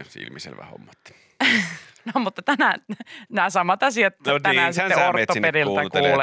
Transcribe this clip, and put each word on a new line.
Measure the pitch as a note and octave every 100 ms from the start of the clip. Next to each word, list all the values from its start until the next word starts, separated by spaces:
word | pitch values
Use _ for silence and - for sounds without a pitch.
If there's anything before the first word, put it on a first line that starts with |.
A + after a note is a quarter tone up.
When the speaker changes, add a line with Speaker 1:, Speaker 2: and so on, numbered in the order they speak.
| - -
Speaker 1:
on | A1
ilmiselvä | B1+ - G#1
homma. | - - - - - - _ -
Speaker 2:
<laughs> | C4 A3+ E3+ E3 - - A#3
No | C4
mutta | A3+ -
tänään | - C#4 B3 - - G#3 - - G#3+
nämä | G3+ F#3
samat | F#3 F3 G3+
asiat | C4+ A#3 G3 - C#3
Speaker 1:
No | C#3+
Speaker 2:
tänään | G3 E3+ E3+
Speaker 1:
niin, |
Speaker 2:
sitten | E3+ F#3+ F3
Speaker 1:
sä | C#3+
menet | B2 A2
sinne | G#2 E3
Speaker 2:
ortopediltä | D3+ C#3+ G2
Speaker 1:
kuuntelemaan, | F#2 - - C3+